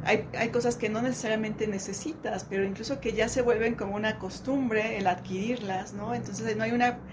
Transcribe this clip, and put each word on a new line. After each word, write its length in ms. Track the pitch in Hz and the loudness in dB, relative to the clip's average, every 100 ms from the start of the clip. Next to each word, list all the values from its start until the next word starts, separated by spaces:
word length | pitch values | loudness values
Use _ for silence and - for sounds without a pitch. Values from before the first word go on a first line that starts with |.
hay, 240 | - 208 - - | 2 2 0 -2
hay 120 | 233 | 0
cosas 260 | 240 240 233 | 2 2 2
que 140 | 214 | 0
no 120 | 214 | 0
necesariamente 680 | 247 247 220 220 214 214 214 | 0 0 0 0 0 -2 -2
necesitas, 760 | 196 202 190 311 320 220 185 | -2 -4 -4 -6 -6 -4 -4
pero 220 | - 196 196 | -2 0 0
incluso 340 | 190 226 269 | -2 -4 -2
que 140 | 240 | -2
ya 160 | 208 226 | 2 2
se 120 | 262 | 4
vuelven 340 | 240 220 226 233 | 4 4 2 0
como 200 | 202 208 | -2 0
una 240 | 214 220 | 0 -2
costumbre 800 | 185 - 254 277 254 214 220 220 | -6 -6 -2 0 2 2 2 2
el 100 | 190 | 2
adquirirlas, 840 | 175 - 190 220 247 202 185 202 | 2 -2 -2 0 0 -2 -4 -4
¿no? 200 | 202 214 | -6 -4
Entonces, 420 | 240 - 196 226 214 | -4 -4 -4 -2 0
no 60 | |
hay 80 | 220 | 2
una, 260 | 240 247 240 - | 4 4 2 -6